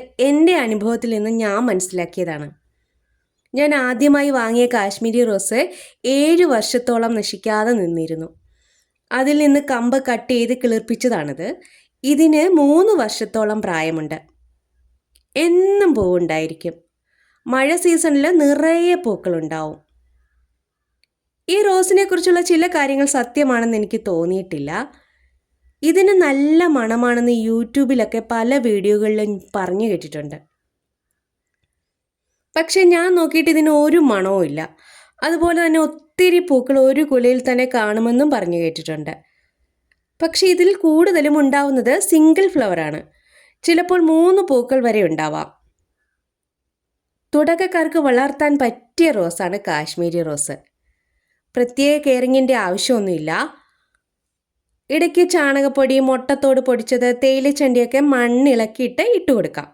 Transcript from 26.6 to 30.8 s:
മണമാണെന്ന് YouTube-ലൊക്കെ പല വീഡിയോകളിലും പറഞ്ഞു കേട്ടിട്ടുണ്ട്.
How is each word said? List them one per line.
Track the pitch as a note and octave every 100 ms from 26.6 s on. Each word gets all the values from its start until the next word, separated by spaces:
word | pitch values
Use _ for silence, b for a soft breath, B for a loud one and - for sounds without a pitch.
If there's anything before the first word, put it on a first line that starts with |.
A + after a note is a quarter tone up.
| F4 C4+
മണമാണെന്ന് | A3+ A#3 B3 A#3+ A#3+ A#3 A3
YouTube-ലൊക്കെ | A3+ A#3 C#4 C4 B3+ G#3+ A3+ A3
പല | A#3 A#3 C#4 A#3
വീഡിയോകളിലും | G3+ G3+ G#3 G#3+ G#3+ G#3 G3 - G3+
പറഞ്ഞു | F3+ F#3 A3
കേട്ടിട്ടുണ്ട്. | E3+ D#3 D3+ D3 D3+ _ _ _ _